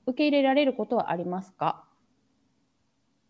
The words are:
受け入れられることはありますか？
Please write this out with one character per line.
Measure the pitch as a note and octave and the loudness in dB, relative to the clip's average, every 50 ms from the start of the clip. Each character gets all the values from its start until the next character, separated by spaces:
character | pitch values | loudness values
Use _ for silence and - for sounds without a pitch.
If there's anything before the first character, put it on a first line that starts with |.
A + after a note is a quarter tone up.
| - - | -8 -6
受 | B3+ - | -2 0
け | D4+ D4+ | 2 2
入 | C#4 C#4+ | 4 4
れ | C4+ | 4
ら | C4+ C4 | 4 4
れ | C#4+ D4 | 4 2
る | C4+ B3+ | 2 0
こ | - G#3+ | -2 -4
と | - B3 G#3+ | -2 -2 -2
は | F3 - | 0 -2
あ | E3+ | -2
り | F3 E3+ | -4 -4
ま | F3 F3+ F#3 | -4 -6 -6
す | F#3+ - _ | -8 -10 _
か？ | - D3 E3 - - - _ _ _ _ _ _ _ _ _ _ _ _ _ _ _ _ _ _ _ _ _ _ _ _ _ _ _ _ _ | -4 -4 -4 -4 -4 -12 _ _ _ _ _ _ _ _ _ _ _ _ _ _ _ _ _ _ _ _ _ _ _ _ _ _ _ _ _